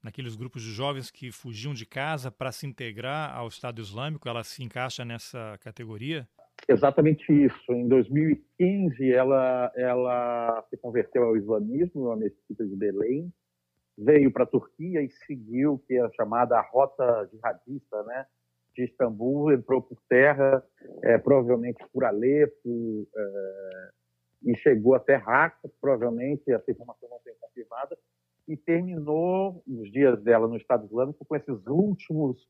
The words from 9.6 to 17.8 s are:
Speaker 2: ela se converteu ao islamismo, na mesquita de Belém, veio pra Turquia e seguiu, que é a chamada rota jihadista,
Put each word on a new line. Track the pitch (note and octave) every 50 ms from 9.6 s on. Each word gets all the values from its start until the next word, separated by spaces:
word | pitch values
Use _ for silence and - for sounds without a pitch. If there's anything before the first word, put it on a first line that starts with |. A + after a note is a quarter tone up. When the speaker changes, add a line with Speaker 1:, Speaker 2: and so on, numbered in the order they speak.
| B2 A#2+ -
Speaker 2:
ela | B2+ B2+ B2+ B2 B2 B2+ B2 B2 B2 A#2+ A#2+ A#2+ A#2+ A#2 A#2 A2+ A2+ A2 _
se | -
converteu | G#2+ - B2 A2 B2 G#2 - - B2+ A#2+
ao | A#2 A2+
islamismo, | A2 G2+ G#2 A2+ G#2+ G#2 G#2+ B2 C#3+ F3 F3+ _ D3 C3 A#2+
na | A2+
mesquita | A2 A2 G#2 - _ _ _ G#2+ - A2+
de | G2 G2
Belém, | F#2+ G#2+ G#2 F#2+ G2 G#2 A#2 B2+ D3 E3+ F3 - _ _ _ _ _ _ _ _ _ _ _ _
veio | - G#2 B2 D3+ D3 C#3 C3
pra | - - B2
Turquia | - - B2 - - _ _ D#3 F3+ F#3 D#3
e | C#3+ B2+
seguiu, | _ _ - - D3+ B2+ A2 G#2+ A#2 B2+ C#3 D3+ C#3+ B2+ _
que | _ B2+
é | B2
a | A#2+ A2
chamada | - - A2+ G#2 A#2 A#2+ B2 A#2 A#2+ A2+
rota | G2+ - - B2+ C#3 C#3 - - C3 B2 A#2 A2 G2+ F#2
jihadista, | A2 A2 A2+ A#2 G2+ - _ B2 C3+ C#3